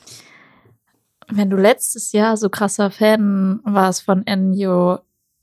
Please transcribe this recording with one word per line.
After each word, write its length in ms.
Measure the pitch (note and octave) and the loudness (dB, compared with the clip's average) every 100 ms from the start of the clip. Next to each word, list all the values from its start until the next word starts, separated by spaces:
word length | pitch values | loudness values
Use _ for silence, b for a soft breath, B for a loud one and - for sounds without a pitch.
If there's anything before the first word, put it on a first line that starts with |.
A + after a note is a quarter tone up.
| B B B B B B B _ _ _ _ _ - | B B B B B B B _ _ _ _ _ -8
Wenn 200 | G#3 G3+ | -2 0
du 80 | G3 | 2
letztes 540 | G3 C4 - A3+ - | 2 2 -2 -8 -4
Jahr 260 | G#3 A3 G#3+ | 0 0 0
so 120 | G#3 | -2
krasser 420 | - G3+ - G3+ | -2 -2 0 -4
Fan 720 | - G#3+ A3 G#3 G3 F#3+ G3 | 0 2 2 2 0 0 -2
warst 400 | G#3+ G3+ F#3+ F#3 | -2 0 0 -2
von 240 | - F#3+ G3 | -2 -2 0
Ennio, 720 | G3 F#3+ F#3+ F#3+ F3+ F3+ F3+ - _ _ _ | -2 0 0 0 0 0 -2 -8 _ _ _